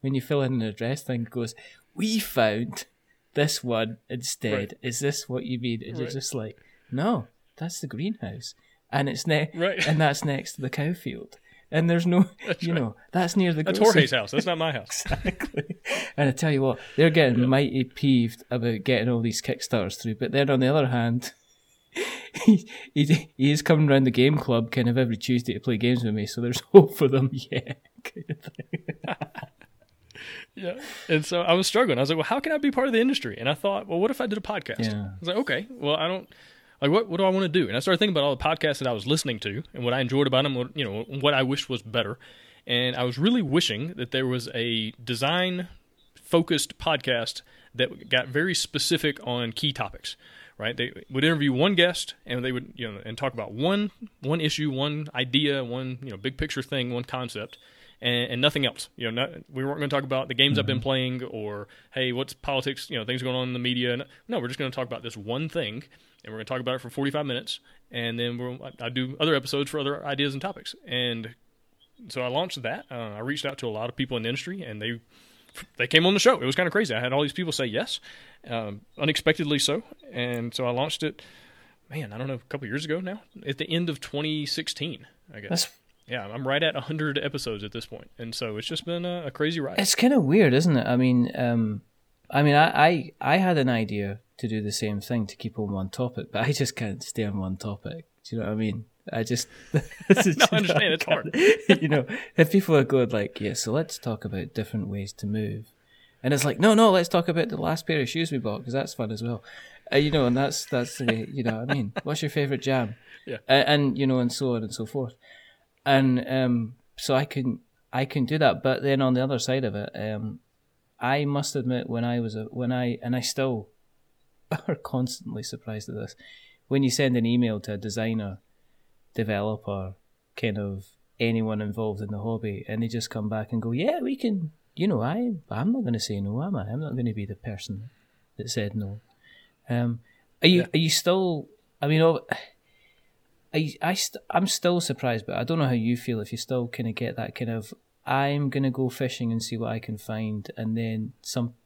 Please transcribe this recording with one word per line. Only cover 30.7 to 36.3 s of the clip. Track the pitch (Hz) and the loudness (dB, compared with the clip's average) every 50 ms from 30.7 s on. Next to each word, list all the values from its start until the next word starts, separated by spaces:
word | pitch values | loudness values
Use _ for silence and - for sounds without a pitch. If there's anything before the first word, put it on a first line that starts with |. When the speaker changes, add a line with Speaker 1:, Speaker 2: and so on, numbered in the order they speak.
| 180 254 294 - - - - - | -8 -8 -12 -14 -14 -14 -2 2
Speaker 2:
And | 170 156 151 | 2 2 2
so | - 175 175 170 | 2 0 0 4
I | 170 165 | 4 4
was | 185 190 | 4 4
struggling. | - - 214 254 247 - 117 | 2 4 4 4 4 4 2
I | 135 | 2
was | 139 | 2
like, | 160 160 | 2 0
"Well, | 151 | 2
how | - 220 277 | 0 0 0
can | 269 320 320 | 0 0 -2
I | 302 | 2
be | 285 285 | 2 0
part | 269 - 254 277 | 2 2 0 2
of | 233 | 4
the | 220 | 4
industry?" | 233 262 277 - - 120 101 - | 4 4 2 0 -2 -6 -8 -4
And | 120 127 | -2 -2
I | 151 | -2
thought, | - - 196 196 202 208 | 0 0 -2 -2 -2 -4
"Well, | 202 170 170 | -2 0 0
what | 190 226 | 2 0
if | 269 - | 0 -2
I | - | -2
did | 220 202 214 | -2 -2 -4
a | 202 | -4
podcast?" | - 214 196 - - - - 113 | -6 -6 -6 -6 -8 -6 -4 -2
Speaker 1:
Yeah. | 110 107 104 101 | -2 -2 -4 -6
Speaker 2:
I | 98 98 95 | -6 -8 -8
was | - 165 | -6 -4
like, | 180 214 | -2 -2
"Okay, | 269 - 139 131 202 240 | 0 0 -2 -2 -2 -8
well, | 262 240 - 143 151 | -12 -4 -2 0 0
I | 156 156 170 | 0 0 -2
don't, | 185 190 - _ | -4 -4 -8 _